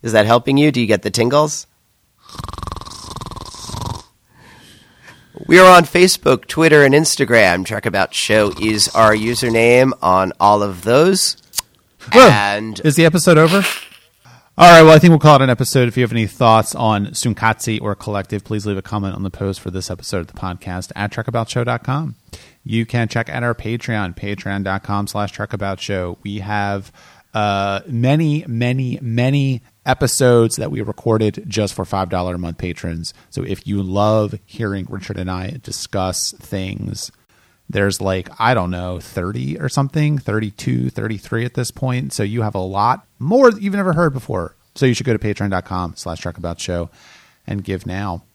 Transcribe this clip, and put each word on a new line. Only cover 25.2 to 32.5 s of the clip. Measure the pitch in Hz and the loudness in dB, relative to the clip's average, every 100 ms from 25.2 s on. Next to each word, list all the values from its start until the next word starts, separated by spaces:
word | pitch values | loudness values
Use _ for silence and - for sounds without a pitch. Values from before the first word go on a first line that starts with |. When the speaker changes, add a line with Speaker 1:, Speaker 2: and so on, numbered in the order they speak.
| 101 | -8
Speaker 2:
truckaboutshow. | - 104 101 98 95 - 98 90 87 | -8 -10 -8 -8 -8 -6 -6 -6 -10
We | 104 104 | -12 -10
have, | 98 104 101 101 98 _ - _ _ 110 | -6 -4 -4 -6 -10 _ -20 _ _ -4
uh, | 104 98 98 98 - | -2 -2 -2 -4 -6
many, | 120 127 147 160 147 156 | -2 0 2 0 -2 -4
many, | 117 123 127 127 - | -4 -4 -4 -4 -6
many | 123 113 127 143 135 127 _ _ - | -6 -2 0 0 0 -4 _ _ -4
episodes | 131 127 - 127 120 113 - | -2 -2 0 4 4 2 -2
that | 123 | -6
we | 120 | -6
recorded | 110 107 - 110 107 98 - | -8 -6 -2 0 0 -4 -8
just | 110 101 - | -4 -4 -4
for | 95 | -6
five | 98 95 | -4 -4
dollar | 92 90 | -4 -6
a | 90 | -6
month | 87 | -8